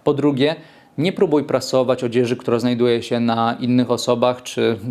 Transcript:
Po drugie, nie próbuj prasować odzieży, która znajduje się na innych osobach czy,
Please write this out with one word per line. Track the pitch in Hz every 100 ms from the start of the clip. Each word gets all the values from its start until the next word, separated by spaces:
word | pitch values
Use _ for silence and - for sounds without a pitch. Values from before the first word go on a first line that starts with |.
Po | 151
drugie, | 139 147 127 143 160 - - _ -
nie | 190
próbuj | - 185 147
prasować | 143 135 - 131 127 123
odzieży, | 117 120 117 123
która | - 117
znajduje | 123 117 123 117
się | 117 120
na | 117 113 113 127
innych | 123 123 120
osobach | 117 - 120 123 123
czy, | - - 113 110 120